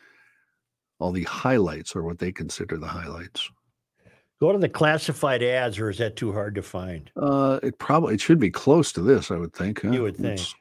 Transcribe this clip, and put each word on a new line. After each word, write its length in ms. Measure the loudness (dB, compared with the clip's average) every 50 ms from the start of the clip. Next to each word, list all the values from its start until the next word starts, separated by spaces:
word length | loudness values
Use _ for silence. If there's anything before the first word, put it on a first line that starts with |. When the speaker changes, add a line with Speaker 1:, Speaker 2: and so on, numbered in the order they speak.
| _ _ _ _ _ _ _ _ _ _ _ _ _ _ _ _ _ _ _ -6
Speaker 1:
All 120 | -6 -4
the 120 | -4 -4 -4
highlights 720 | -6 -6 -4 0 2 2 4 2 2 0 -6 -10 -10 -8
are 80 | -6 -6
what 160 | -6 -6 -6
they 120 | -6 -6
consider 460 | -6 -6 -10 -10 -8 -8 -8 -8 -8 -8
the 100 | -8 -8
highlights. 600 | -8 -8 -8 -10 -10 -12 -12 -12 -10 -10 -10 -10 _ _ _ _ _ _ _ _ _ _ _ _ _ _ _ _ _ 0
Speaker 2:
Go 100 | 2 2
to 60 | 4 4
the 100 | 2 0
classified 760 | 2 2 4 4 4 2 0 -4 -4 -2 0 0 2 2 2
ads, 360 | 2 2 2 0 -2 -2 -2
or 100 | -4 -4
is 100 | -2 -2
that 160 | -4 -4 -4 -4
too 160 | -6 -4 -4
hard 220 | -4 -4 -4 -6
to 80 | -6 -8
find? 460 | -6 -8 -8 -8 -8 -8 -10 -12 -12 -8
Speaker 1:
Uh, 440 | -4 -2 0 2 2 2 2 2 0 -2
it 140 | -4 -6 -4
probably, 380 | 0 2 2 4 4 2 0
it 40 | 2
should 180 | 4 6 6 6
be 100 | 6 4
close 400 | 0 2 4 6 6 6 6 2 0
to 80 | 0
this, 280 | 4 4 4 4 4 0
I 60 | -4 -4
would 160 | -4 -6 -6
think, 300 | -6 -4 -4 -4 -4 -2
huh? 80 | -2
Speaker 2:
You 100 | 0 0
would 180 | 0 -2 -4 -4
Speaker 1:
Let's, 320 | -4 -4 -4 -4 -6 -8
Speaker 2:
think. 60 | -10 -12